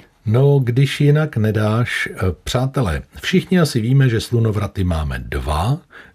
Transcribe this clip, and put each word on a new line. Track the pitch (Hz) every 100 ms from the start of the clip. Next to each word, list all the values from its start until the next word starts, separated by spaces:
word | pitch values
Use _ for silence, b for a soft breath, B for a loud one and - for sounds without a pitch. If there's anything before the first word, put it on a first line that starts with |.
| - _ 107
No, | 113 143 143
když | 120 120 139 -
jinak | 143 151 156 120
nedáš, | 107 107 107 110 120 - -
eh, | - 95 85
přátelé, | - - 135 - 104 73 - -
všichni | - 185 180 180
asi | 165 123
víme, | 110 135 131
že | 113
slunovraty | - 117 113 101 98 -
máme | 90 82 76 62
dva, | 60 67 67 76 98 151 - B B